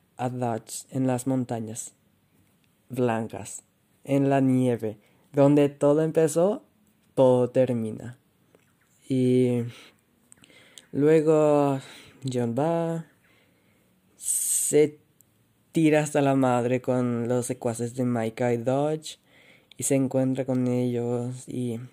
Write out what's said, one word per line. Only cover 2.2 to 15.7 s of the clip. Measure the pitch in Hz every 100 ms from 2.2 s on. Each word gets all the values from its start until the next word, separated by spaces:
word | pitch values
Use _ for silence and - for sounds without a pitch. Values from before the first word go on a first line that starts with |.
| _ _ _ _ _ _ -
blancas, | 123 123 113 110 90 107 - - _ _ _
en | - 139 139
la | 139
nieve, | 135 127 127 113 110 104 _ _ _
donde | 139 139 147 143
todo | 143 143 151
empezó, | 160 160 160 156 185 262 _ _ _ _ _
todo | - 127 123 120
termina. | 131 127 120 110 117 123 - _ _ _ _ _ _ _ _ -
Y | 131 127 127 123 120 117 - - _ _ _ _ _ _ - _ - _
luego | - 147 160 151 156 151 147 143 135 - - - - 131
John | 123 120 117
va, | 156 170 165 165 160 _ _ _ _ _ _ _ _ _ _ -
se | - - - - - 147 151 - _ _ _ _ _ _ _